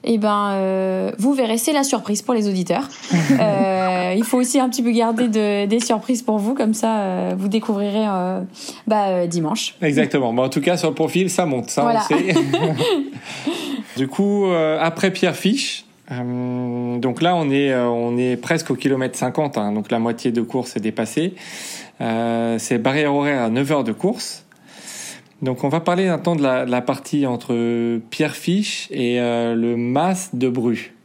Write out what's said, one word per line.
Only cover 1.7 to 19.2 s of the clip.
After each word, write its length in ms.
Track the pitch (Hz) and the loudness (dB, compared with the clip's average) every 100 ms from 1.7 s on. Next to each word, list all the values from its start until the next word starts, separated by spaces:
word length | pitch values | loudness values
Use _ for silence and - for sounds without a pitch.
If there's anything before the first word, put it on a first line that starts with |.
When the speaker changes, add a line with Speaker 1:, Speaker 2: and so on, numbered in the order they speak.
Speaker 1:
la 120 | 294 | 0
surprise 380 | 269 226 190 208 | 2 -2 -2 -4
pour 120 | - | 0
les 140 | 240 208 | 0 2
auditeurs. 380 | 190 180 170 277 | 0 0 -2 -2
Speaker 2:
<laughs> 40 | - - 170 151 269 | -10 0 0 4 4
Speaker 1:
Euh, 760 | 214 - 190 190 185 185 180 185 | 4 4 2 2 2 2 2 0
il 80 | 226 | 2
faut 120 | 254 | 2
aussi 220 | 247 269 | 2 4
un 100 | 254 | 2
petit 140 | 247 | 2
peu 80 | 233 | 2
garder 360 | 226 226 226 247 | 4 2 2 2
de, 380 | 214 208 202 202 | 2 2 2 2
des 140 | 226 | 2
surprises 420 | 233 220 214 240 | 2 -2 0 -2
pour 160 | 226 214 | 2 0
vous, 160 | 202 | 0
comme 200 | 277 220 | 0 0
ça, 260 | 220 226 220 | 2 0 0
euh, 340 | 196 185 180 185 | 0 -2 -2 -2
vous 100 | 196 | 0
découvrirez, 580 | 214 220 202 202 208 214 | 0 0 0 0 0 0
euh, 340 | 190 180 190 185 - - - - | 0 -2 -2 -6 -10 -16 -10 0
bah, 200 | 214 196 | 2 4
euh, 200 | 180 175 | 2 2
dimanche. 480 | 170 156 220 - - | 0 0 -2 -6 -2
Speaker 2:
Exactement. 520 | 160 143 143 147 123 | 0 2 2 2 2
Bon, 100 | 117 | 2
en 60 | 135 | 2
tout 120 | 147 | 2
cas, 160 | 143 175 | 2 2
sur 120 | 165 | 0
le 60 | - | 0
profil, 340 | 160 170 185 | 0 2 0
ça 160 | - 180 | 0 0
monte, 240 | 127 113 | 0 -2
ça, 120 | - | 0
Speaker 1:
Voilà. 180 | 233 226 214 | 2 2 2
Speaker 2:
on 40 | 147 | 0
le 40 | |
sait. 120 | 190 185 | 2 2
Speaker 1:
<laughs> 1600 | 139 320 440 156 480 349 277 - - - - 349 302 262 214 - | 2 0 0 0 0 0 -2 -10 -14 -8 -6 -6 -6 -8 -8 -4
Speaker 2:
Du 100 | 135 | -4
coup, 380 | - 202 202 196 | 0 2 2 2
euh, 300 | 175 156 156 | 2 2 2
après 300 | 165 165 196 | 0 0 0
Pierre 240 | 190 180 151 | 2 0 2
Fiche, 500 | 190 269 - - - _ - | 0 0 -2 -8 -14 _ -10
euh, 840 | 123 123 123 123 123 123 120 123 120 | -6 -4 -4 -4 -4 -4 -4 -2 -2
donc 240 | 127 120 | -2 0
là, 140 | 165 180 | 2 2
on 140 | 147 | 2
est, 220 | 139 143 | 2 2
euh, 160 | 127 120 | 2 2
on 300 | 120 120 120 | 0 0 0
est 200 | 127 120 | 0 -2
presque 340 | - 165 160 | 0 -2 0
au 40 | 127 | -2
kilomètre 420 | 139 131 131 | 0 0 -2
cinquante, 400 | - | -2